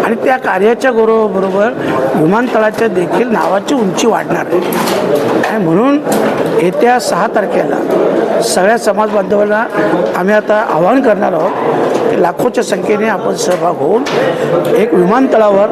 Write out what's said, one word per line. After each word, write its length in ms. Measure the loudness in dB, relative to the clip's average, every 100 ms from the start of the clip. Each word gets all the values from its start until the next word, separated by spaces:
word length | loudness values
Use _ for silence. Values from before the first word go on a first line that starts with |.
| -2
आणि 100 | -2
त्या 140 | 0 -2
कार्याच्या 540 | -2 0 0 2 0
गौरवाबरोबर 800 | 2 2 2 0 0 -2 0 0 -2 -4 -2 -2 0
विमानतळाच्या 720 | 2 2 0 0 0 0 0
देखील 440 | 0 -2 -2 0
नावाची 440 | 0 0 -2 0 0
उंची 320 | 0 0 0
वाढणार 380 | 0 -2 -4 -2
आहे 1040 | -2 -2 -2 -2 -2 0 0 0 -2 0
आणि 140 | 0 2
म्हणून 340 | 2 2 0 0 -2 -2 -2 -2 0
येत्या 380 | 0 2 2 2
सहा 280 | 0 -2 0 -2
तारखेला 1040 | -2 -2 -2 -4 -2 0 0 0 0 -2 0
सगळ्या 320 | 2 2 2
समाज 320 | 0 0 0
बांधवांना 540 | 0 0 0 2 0 -2 -2 -2 0 -2 0
आम्ही 180 | 2 2
आता 300 | 2 0 0
आवाहन 320 | 0 2 2
करणार 320 | 2 2 0
आहोत 760 | 0 -2 -2 -2 0 0 0 0
की 120 | 0
लाखोच्या 420 | 0 0 -2 0
संख्येने 440 | -2 -2 0 0 0
आपण 260 | -2 -2 -2
सहभाग 400 | -2 0 0 0
होऊन 240 | 0 0 0 -2 -2 -2 -2 0 2 2
एक 180 | 2
विमानतळावर 760 | 2 4 2 2 4 4 4 2